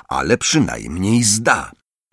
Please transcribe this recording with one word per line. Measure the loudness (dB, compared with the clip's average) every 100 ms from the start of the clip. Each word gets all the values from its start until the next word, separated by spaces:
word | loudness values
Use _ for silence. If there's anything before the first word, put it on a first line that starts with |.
| -8
ale | -4 0 0
przynajmniej | 2 0 0 -2 -8 -4 0 2
zda. | 2 0 2 0 -2 -16 _ _ _